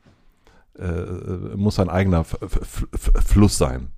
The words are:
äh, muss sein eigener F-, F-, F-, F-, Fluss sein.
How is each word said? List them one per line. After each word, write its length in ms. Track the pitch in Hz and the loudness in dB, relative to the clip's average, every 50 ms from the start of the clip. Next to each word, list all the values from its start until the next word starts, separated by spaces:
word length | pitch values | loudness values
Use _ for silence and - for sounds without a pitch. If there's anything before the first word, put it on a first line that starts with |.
| _ _ _ _ _ _ _ _ _ _ _ _ _ _ _ - | _ _ _ _ _ _ _ _ _ _ _ _ _ _ _ -10
äh, 800 | 92 87 85 87 90 - 90 - - - 92 92 98 104 - | -8 -6 -6 -6 -6 -8 -10 -10 -10 -10 -10 -8 -8 -8 -6
muss 200 | 98 101 107 - | -2 -2 -2 0
sein 140 | - 92 85 | 0 -2 0
eigener 320 | 82 92 98 92 87 82 | 2 0 2 2 2 0
F-, 160 | 80 - - - | 0 -2 -6 -12
F-, 160 | - 90 - - | -8 -4 -4 -4
F-, 260 | - - - - - - | -4 -4 -8 -8 -8 -6
F-, 320 | - - - - 107 - - | -6 -2 2 4 4 4 4
Fluss 320 | - - 101 104 98 - - | 6 6 6 6 6 4 2
sein. 320 | 80 67 64 65 64 62 - | -2 -2 -2 -6 -10 -12 -14